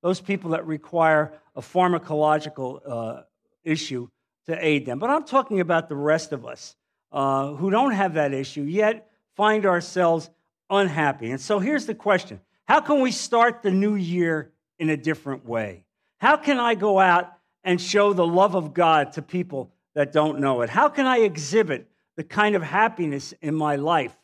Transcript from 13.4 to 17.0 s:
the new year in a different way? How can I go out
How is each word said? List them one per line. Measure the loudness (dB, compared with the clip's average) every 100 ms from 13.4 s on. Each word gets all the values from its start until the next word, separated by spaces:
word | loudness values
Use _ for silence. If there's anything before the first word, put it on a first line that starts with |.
| 2 2
the | -2
new | 0 0 0
year | -2 -2 0 -2 -4 _ _ _
in | -2
a | -2
different | -2 -4 -6 -10 -6
way? | -6 -6 -10 _ _ _ _
How | 2 2
can | 2 0
I | 0 0
go | 2
out | 4